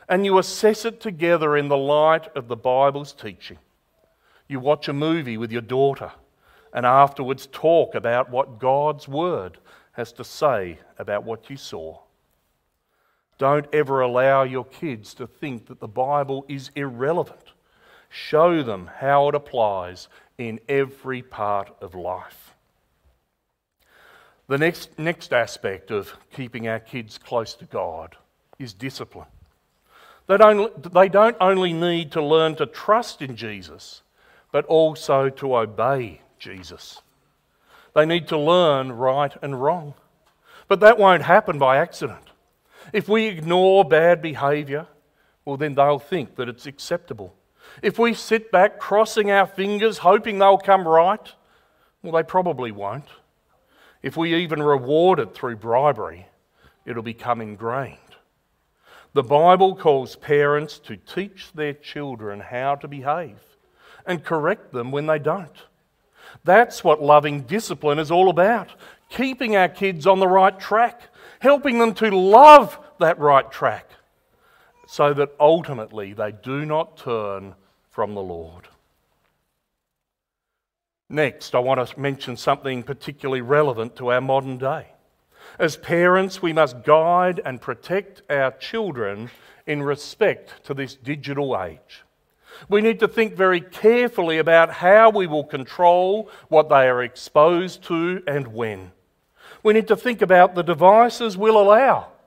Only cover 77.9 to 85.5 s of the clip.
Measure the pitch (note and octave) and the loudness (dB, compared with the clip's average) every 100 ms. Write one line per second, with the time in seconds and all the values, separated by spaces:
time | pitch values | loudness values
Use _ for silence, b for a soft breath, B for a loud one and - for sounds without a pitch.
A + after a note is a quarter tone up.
77.9 | - G#2 G2+ F#2 E2+ E2 F2 - _ _ | -8 -6 -8 -10 -12 -16 -20 -20 _ _
78.9 | _ _ _ _ _ _ _ _ _ _ | _ _ _ _ _ _ _ _ _ _
79.9 | _ _ _ _ _ _ _ _ _ _ | _ _ _ _ _ _ _ _ _ _
80.9 | _ - D3 C3+ - - B2+ B2+ B2+ A#2+ | _ -10 -4 -4 -4 -4 -2 0 -2 -4
81.9 | - C#3 C3+ - A#2 D3+ C#3 C3+ B2+ A#2 | -6 -8 -8 -12 -8 -4 -4 -4 -8 -10
82.9 | C3 - C#3+ C#3 C3 A#2+ D3 D3 A2+ A2+ | -14 -14 -10 -6 -6 0 2 2 -2 -8
83.9 | - B2 B2+ C3+ C3+ C3+ B2+ C3+ D3+ - | -8 -2 -2 0 -2 -4 -6 -6 -8 -12
84.9 | _ _ _ _ B B | _ _ _ _ B B